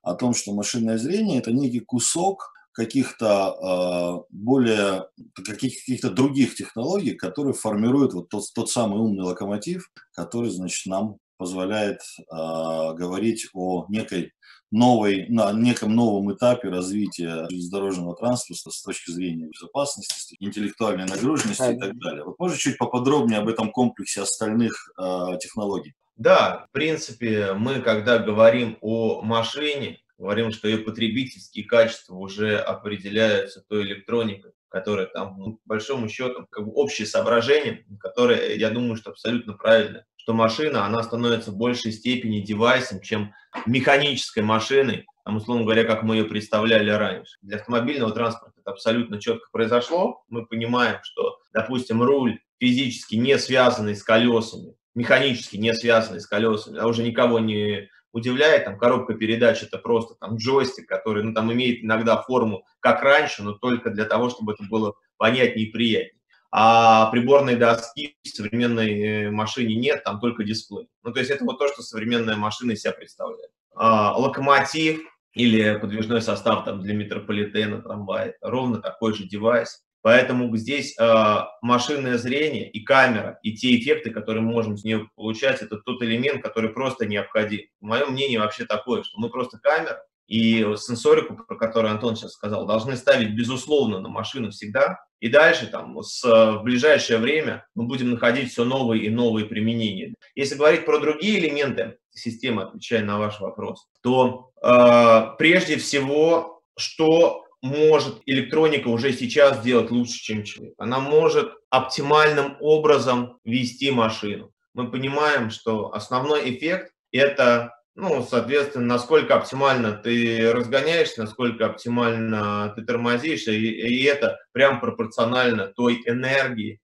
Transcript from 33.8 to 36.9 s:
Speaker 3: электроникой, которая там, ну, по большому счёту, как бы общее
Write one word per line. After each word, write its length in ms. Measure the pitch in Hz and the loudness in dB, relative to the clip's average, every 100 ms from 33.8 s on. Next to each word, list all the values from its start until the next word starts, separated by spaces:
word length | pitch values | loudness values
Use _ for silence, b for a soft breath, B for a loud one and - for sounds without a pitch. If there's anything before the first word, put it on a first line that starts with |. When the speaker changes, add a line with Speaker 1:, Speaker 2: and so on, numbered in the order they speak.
Speaker 3:
электроникой, 680 | 98 101 - 117 113 98 - _ _ | -6 -10 -4 -2 -2 -6 -16 _ _
которая 360 | 95 107 101 92 | -8 -4 -4 -4
там, 300 | - 101 95 | -8 -10 -10
ну, 160 | 101 | -12
по 60 | 110 _ | -14 _
большому 440 | 110 - 135 107 | -6 -4 -6 -6
счёту, 360 | - 127 - - | -6 -6 -8 -14
как 160 | 107 107 | -12 -4
бы 60 | |
общее 340 | 107 143 | -2 0